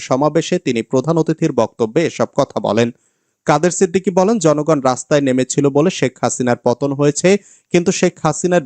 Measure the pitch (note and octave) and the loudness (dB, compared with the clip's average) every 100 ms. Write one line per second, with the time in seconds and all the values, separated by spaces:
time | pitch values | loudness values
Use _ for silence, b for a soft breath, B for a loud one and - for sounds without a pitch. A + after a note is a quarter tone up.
0 | - C3 D3 D#3+ - F3+ - A#2 - C3 | -4 -2 0 0 -2 -4 -2 -4 -2 -2
1 | D3+ E3 D#3 D#3 D#3+ B2 A2 - G#3+ E3 | 0 -2 -2 -2 -2 0 -2 -2 -2 0
2 | D3+ - A#2 - C3+ A2+ G#2+ G#2+ A#2+ - | -2 -2 -4 -2 -4 -4 -2 0 0 -2
3 | _ _ _ _ - D3 F3 - F#3+ F#3+ | _ _ _ _ -2 0 0 0 -2 0
4 | G3+ F#3 F#3 A#3 D#3+ D3 D3+ D3+ C3 B2 | -2 0 0 2 2 2 0 0 0 -2
5 | - D3 C#3 B2+ B2+ - C#3 C#3 F3+ - | 0 0 2 0 0 0 0 2 0 0
6 | C3 - A#2+ - B2 A#2 A#2+ A#2+ C#3 C#3 | -4 -2 -4 -2 -2 0 0 -2 -2 0
7 | D3 D3 F3+ G3+ b b b F3 F3 - | 0 2 2 0 b b b 0 0 0
8 | F3+ - D#3+ - F3+ F3 | -2 0 -4 -2 0 0